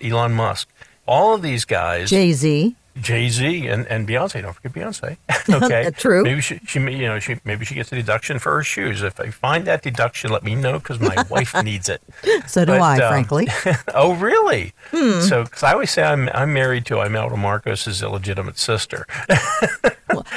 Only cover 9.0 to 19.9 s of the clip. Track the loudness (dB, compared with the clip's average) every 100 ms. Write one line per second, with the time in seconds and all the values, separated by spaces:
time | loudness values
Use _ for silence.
9 | -4 -6 -10 -4 0 0 0 -2 -2 0
10 | -2 -2 -2 -2 -2 -2 0 -2 -4 -2
11 | 0 0 0 0 0 0 -2 -2 -4 -6
12 | -10 -4 0 0 2 2 4 6 6 4
13 | 4 2 2 0 0 -2 0 -2 0 4
14 | 4 4 2 4 4 2 -2 -12 -6 0
15 | 2 4 2 2 0 0 2 2 2 2
16 | 2 2 0 0 0 2 2 0 -2 -2
17 | 0 -2 -2 -2 -2 -2 -2 -4 -4 -6
18 | -4 -4 -4 -4 -6 -4 -2 -2 -2 -8
19 | -10 -6 0 2 2 0 -2 0 -2